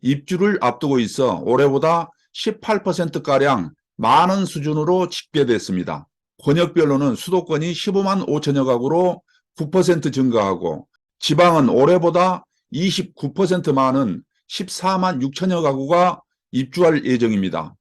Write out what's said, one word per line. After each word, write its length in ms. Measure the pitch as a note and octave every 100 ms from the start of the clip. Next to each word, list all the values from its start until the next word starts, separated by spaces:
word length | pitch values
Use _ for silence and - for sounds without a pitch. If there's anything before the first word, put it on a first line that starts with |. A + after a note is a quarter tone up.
입주를 560 | B2 C#3+ - F#3 G3+ G3+
앞두고 380 | B2 A#2+ D3+ C3+
있어 420 | G#2+ - B2+ F2
올해보다 680 | D#2+ B2+ C#3+ C3+ D#3 E3+ E3 _ _
십팔 480 | - - G#3+ - G#3
퍼센트가량 880 | G3 F3+ E3 C#3+ C#3+ C3+ C#3 B2+ E2 _ _ -
많은 480 | A2+ C#3 F3+ G3
수준으로 640 | F3+ D#3+ D3 D3+ D#3 F#3 F3+
집계됐습니다. 960 | - - D#3 B2+ A2 - F#2+ E2 D#2 - _ _ _
권역별로는 720 | - D#3 F3 E3+ D3+ C#3 C#3+ A#2+
수도권이 580 | - F3+ F3 D#3 D#3+
십오만 480 | E3+ - G3 G3 G3 -
오천여 360 | D3 D3+ C#3
가구로 580 | C3 B2 A#2+ A#2+ C#3 - _ _ _ -
구 140 | D3+
퍼센트 420 | F#3 F3+ E3+ D3
증가하고 760 | C3 C3 A2+ G2+ F2+ F2 D2+ - _ _ _
지방은 500 | - D3 F3 E3 C3+
올해보다 760 | - C#3 F3 E3+ E3+ F3+ F3+ _ _ _
이십구 600 | C3+ F#3 E3+ - _ C#3+
퍼센트 380 | - F#3+ F3+ D#3
많은 520 | C3+ C3 C3 B2+ F2 - _ _
십사만 760 | - F#3 - F#3 F#3+ F#3 C#3+
육천여 420 | C3+ C#3+ F#3 F3
가구가 580 | D#3 C3+ C3+ E3+ F3+ E3+ _ _ _
입주할 520 | B2+ C3 - F3 D3
예정입니다. 720 | - B2 A#2 G#2+ F#2+ E2 D#2 -